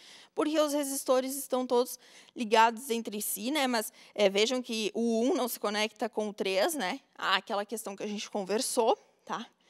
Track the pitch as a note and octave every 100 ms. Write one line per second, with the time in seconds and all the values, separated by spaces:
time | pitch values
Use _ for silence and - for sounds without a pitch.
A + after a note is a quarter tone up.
0 | - - - - D#4 D4+ D4+ D4 C#4 C4+
1 | - B3+ C4 C#4 - B3+ B3+ A#3+ B3 -
2 | - - - - A3 A3 A3+ A3 C#4 A#3
3 | A3+ G#3 - F#3+ A3 D#4 C4 A#3 - -
4 | - - G3+ G3+ A#3 B3+ A#3+ A3 G#3+ -
5 | A#3 A3+ B3 D#4 B3 - G#3 G#3 G#3+ -
6 | A#3 - G#3+ G3 G3 F#3+ C#4 D#4 F#3 C4+
7 | _ - D#3+ F#3+ - G3+ G#3 A3 G#3 G3
8 | G#3 G#3 - G#3 F3+ G#3+ - - A3+ G#4
9 | _ _ - - A#3+ _